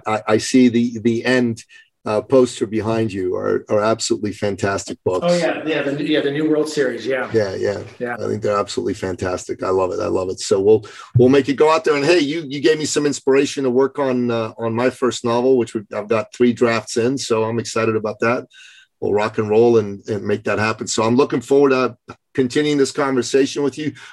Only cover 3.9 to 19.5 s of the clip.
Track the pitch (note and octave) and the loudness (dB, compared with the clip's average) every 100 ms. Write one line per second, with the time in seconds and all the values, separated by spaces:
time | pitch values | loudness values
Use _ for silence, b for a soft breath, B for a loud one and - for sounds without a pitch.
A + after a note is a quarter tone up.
3.9 | A2+ - A2 G#2 - G#2 F#2+ G2 G2 - | 0 -2 -4 -4 -4 -4 -2 -2 -2 -8
4.9 | F#2 F#2+ F#2 F3 F3 D#3 D3 D3+ D3 C#3 | -6 -4 -2 0 0 0 -4 -4 -4 -2
5.9 | D3 D3+ D3 C#3 D3 D#3 D3+ D3+ D3 B2+ | -4 -2 0 0 -2 0 0 0 -2 -2
6.9 | A2+ A2+ C3 A#2 A2 G2 G2 G#2 F#2+ G#2 | -2 -4 -4 0 0 0 -2 -4 -4 -10
7.9 | - A#2+ A#2+ G#2 A2 A2 G2+ G2+ - G2+ | -10 -8 -6 -6 -4 -2 -2 -2 -4 -4
8.9 | F#2+ F#2 F2 F#2 F2+ - F#2 F#2+ F#2+ F2+ | -4 -6 -4 -6 -6 -8 -6 -2 0 0
9.9 | F2+ F#2 F#2 F#2 F#2 - G2+ G2+ A2 B | -2 -2 -2 -4 -6 -2 2 4 4 B
10.9 | B B A#2+ B2+ C#3 C3+ C3 D#3 D#3+ D#3+ | B B 4 6 6 2 2 4 4 2
11.9 | C#3+ C#3+ F3+ C#3 E3 C3+ C#3+ C#3+ D#3 C#3+ | 0 4 2 2 -4 -8 0 2 2 0
12.9 | D3+ D3 C3 C3+ C3+ C#3+ C#3+ C3 B2 C3+ | -2 -2 -2 2 2 2 -2 0 2 0
13.9 | - C3+ B2 A#2+ A#2 A2 A2 A2+ A2+ B2+ | 0 -2 0 0 -2 -4 -6 -4 0 0
14.9 | B2 B2 - A#2+ A#2+ B2+ B2+ A2+ A2+ G2+ | 0 -2 -2 0 2 4 2 2 -4 -8
15.9 | G#2+ G#2 A2 - - B2 A#2 A#2+ A2+ - | -8 -2 -2 -2 0 2 4 2 0 -2
16.9 | A2+ A#2+ C3+ - A2 A2 A#2 A2+ A2+ A2+ | -2 -2 -2 -2 0 0 -4 -4 -2 0
17.9 | A2 G#2+ G#2+ A#2 B2+ - B B B B | -2 -4 -2 0 -2 -6 B B B B
18.9 | - G#2 G#2 A2 A2+ G#2+ | -8 -2 0 -2 -2 2